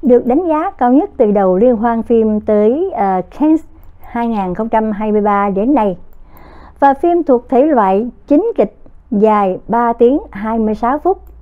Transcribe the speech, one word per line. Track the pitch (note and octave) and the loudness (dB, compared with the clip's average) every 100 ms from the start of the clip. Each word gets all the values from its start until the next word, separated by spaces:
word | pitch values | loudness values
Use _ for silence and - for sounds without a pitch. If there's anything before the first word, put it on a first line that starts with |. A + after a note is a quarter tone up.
được | C4+ A#3+ A#3 | 2 2 2
đánh | C4+ F4+ | 0 0
giá | D4+ F#4 | -2 -4
cao | - B3 | -2 2
nhất | C4+ G4 - | 2 0 0
từ | G#3+ | 0
đầu | G3+ F#3+ F#3 | 2 2 2
liên | B3 A3+ | 2 2
hoan | A#3 A#3 | -2 -4
phim | G#3+ A#3 A3 G#3+ | 0 0 0 -2
tới, | G#3+ G#3 G#3+ C#4 F#4+ | -2 0 2 0 -4
ờ, | - G3 F#3 F3+ - | -2 -2 -2 -6 -2
Cannes | D4+ D#4 - - - - | 0 0 -2 -18 -20 -20
hai | - A#3 A#3 | -12 -6 -4
nghìn | A3 F3+ | -4 -4
không | F3+ A3+ | -4 -2
trăm | A3+ A3 | -2 -2
hai | G#3 G#3+ | -4 -2
mươi | G#3+ | 0
ba | G#3 G3+ G3+ | 0 0 0
đến | F#3+ A#3 | -2 0
nay. | C4+ G#3 F3 - - - - - - - - | 0 0 -4 -12 -20 -20 -20 -20 -20 -20 0
Và | C#4 | 0
phim | C4+ F4 F4 | 2 0 0
thuộc | D4 A#3+ - | 2 0 2
thể | B3 | 2
loại | D4+ C4 F#3+ G3 A#3+ - - | 2 2 2 0 -2 -10 0
chính | D4 A4+ E4 | 0 2 -2
kịch | A#3+ - - - - | -4 -4 -20 -20 -6
dài | G3+ G#3+ G#3 G3 F#3 - | 0 2 2 0 -4 -4
ba | A#3 A#3+ | -2 -2
tiếng | A#3 A#3 D4 A4 | 2 2 2 -4
hai | G3 A3 A3+ | -10 -6 -4
mươi | G#3+ | -4
sáu | G#3+ A#3 D4 | -2 -4 -2
phút, | F4 F#4+ - - | -2 -4 -8 -20